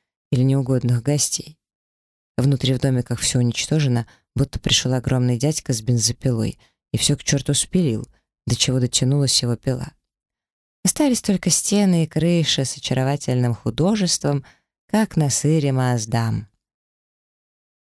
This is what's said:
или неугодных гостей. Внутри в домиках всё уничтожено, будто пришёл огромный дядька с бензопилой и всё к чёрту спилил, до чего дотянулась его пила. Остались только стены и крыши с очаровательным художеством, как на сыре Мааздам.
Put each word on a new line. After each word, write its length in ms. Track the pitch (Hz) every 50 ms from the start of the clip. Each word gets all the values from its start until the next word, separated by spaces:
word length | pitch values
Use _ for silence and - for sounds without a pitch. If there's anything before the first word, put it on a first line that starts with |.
| _ _ _ _ _ _
или 100 | 143 127
неугодных 640 | 127 135 135 139 131 127 135 127 120 120 120 120 113
гостей. 560 | 143 147 143 - - - - - - 156 _ _ _ _ _ _ _ _ _ _ _ _ _ _ _ _ -
Внутри 360 | 127 143 139 127 - 127 131
в 60 | 123
домиках 400 | - 139 131 123 120 - 123 -
всё 200 | - - - 127
уничтожено, 680 | 120 120 - - - - 151 160 147 135 123 117 113 - - _ _ _ _
будто 240 | 120 139 - - -
пришёл 340 | - - - - - 127 131
огромный 440 | 127 117 - 131 127 123 123 123 113
дядька 360 | - 151 151 - - - 131
с 80 | 110
бензопилой 760 | 110 123 123 117 107 120 - - - 131 120 113 110 - - - _ _ _ _ _ _
и 60 | - -
всё 200 | - - 147 -
к 60 | -
чёрту 300 | - 147 135 127 - 143
спилил, 540 | - - - - 185 175 139 110 107 - - _ _ _ _ _ _ _ -
до 80 | 120
чего 240 | - - - 127 131
дотянулась 640 | 123 123 - - 127 127 139 143 139 127 - - -
его 140 | 120 117 -
пила. 340 | - 135 123 127 131 - - _ _ _ _ _ _ _ _ _ _ _ _ _ _ _ _ _ -
Остались 380 | 185 - - 302 277 240 -
только 300 | - - 196 180 - 175
стены 540 | - - - - 202 208 208 190 180 165 160
и 20 | 156
крыши 580 | - 160 156 170 175 170 156 - - - 135
с 120 | 127 - 131
очаровательным 760 | - - 127 131 131 135 143 143 - - 127 123 123 120 117
художеством, 880 | - - 123 113 120 156 190 220 214 190 165 - - - 147 143 - - - _ _ _ _ _ _ _ _
как 300 | - 214 220 - - 160
на 120 | 151 139
сыре 420 | - - - 147 160 160 143 139
Мааздам. 760 | 131 131 127 123 123 117 107 113 113 117 113 113 110 107 104 - _ _ _ _ _ _ _ _ _ _ _ _ _ _ _ _ _ _ _ _ _ _ _ _ _ _ _ _ _